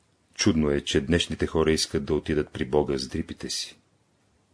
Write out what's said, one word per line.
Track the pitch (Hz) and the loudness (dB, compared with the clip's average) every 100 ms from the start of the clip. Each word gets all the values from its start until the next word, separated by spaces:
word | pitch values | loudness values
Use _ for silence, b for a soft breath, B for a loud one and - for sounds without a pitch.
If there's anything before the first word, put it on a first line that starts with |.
| _ _ _ | _ _ _
Чудно | - - 80 73 | -2 2 4 2
е, | 71 | 0
че | - 82 | 0 0
днешните | 69 85 - 80 73 | 2 2 2 -2 0
хора | 82 78 | 2 4
искат | 78 - - 69 | 2 0 -4 -2
да | |
отидат | 76 - 76 73 | -2 0 -2 -2
при | - 69 | -4 0
Бога | 73 71 69 | 2 2 -2
с | 65 | -4
дрипите | 82 - - 65 | -6 -6 -10 -10
си. | - - - _ _ _ _ _ _ _ | -8 -10 -14 _ _ _ _ _ _ _